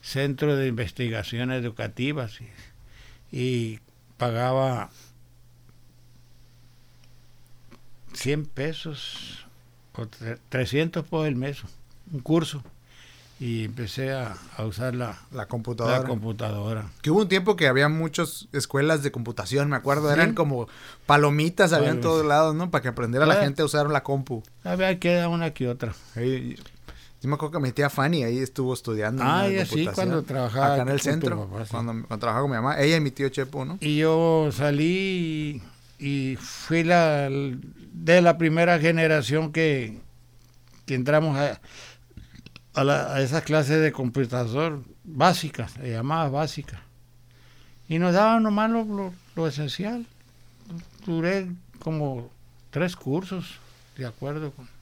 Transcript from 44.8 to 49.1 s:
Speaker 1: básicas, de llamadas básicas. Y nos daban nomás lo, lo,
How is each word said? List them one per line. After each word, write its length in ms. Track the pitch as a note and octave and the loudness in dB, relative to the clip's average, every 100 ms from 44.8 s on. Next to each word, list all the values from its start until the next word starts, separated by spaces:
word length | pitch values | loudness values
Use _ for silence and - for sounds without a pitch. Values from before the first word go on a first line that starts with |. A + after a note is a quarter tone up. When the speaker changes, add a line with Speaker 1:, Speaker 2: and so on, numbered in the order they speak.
| B2 - | -12 -20
Speaker 1:
básicas, 760 | - D3 E3+ F3+ D#3 - A2+ - | -12 4 4 4 -4 -8 -10 -8
de 140 | C3 | -6
llamadas 400 | A2+ B2 D#3+ D3+ | -4 -2 -2 0
básicas. 480 | C3+ D#3 - C#3 F#2 - - - - - - - - - - - | -2 -4 -6 -12 -16 -18 -20 -20 -20 -20 -20 -20 -20 -20 -20 -4
Y 100 | D#3+ | 0
nos 140 | F3+ | 4
daban 300 | F3 G#3+ A3+ | 6 6 6
nomás 260 | A3 G#3 A3 | 4 2 2
lo, 140 | A#3 A3 | 2 -2
lo, 280 | G3+ F#3+ | -4 -6